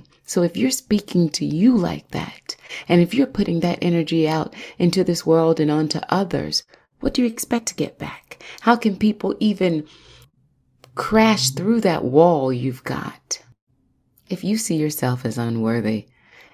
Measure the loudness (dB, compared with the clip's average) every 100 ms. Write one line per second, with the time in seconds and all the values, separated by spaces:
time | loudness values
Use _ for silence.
0 | -16 _ -4 0 0 0 -2 -2 -2 -2
1 | 0 0 0 0 -4 2 4 4 0 -4
2 | -8 -10 -10 -14 -16 -16 -14 -12 2 4
3 | 4 2 0 0 -2 0 -2 -2 0 0
4 | 0 0 2 0 -2 -8 -16 0 0 2
5 | 0 0 2 4 4 2 2 2 0 -4
6 | -2 -2 0 -4 -4 -6 -8 _ _ -8
7 | -4 0 -2 -2 -4 -4 -4 -6 -8 -8
8 | -14 -16 _ -20 -20 -4 2 2 2 0
9 | 0 0 -4 0 0 0 0 0 -6 -16
10 | -20 -20 -20 _ _ _ _ _ _ -10
11 | 0 4 4 2 -2 -2 0 2 2 0
12 | 2 4 6 4 0 -2 -4 -6 -8 -8
13 | -8 -14 -12 -14 _ _ _ _ _ _
14 | _ _ -10 -6 -2 -2 -2 0 -2 -2
15 | -2 -2 -4 -4 -4 -2 -2 0 -2 -4
16 | -6 _ _ -20 -20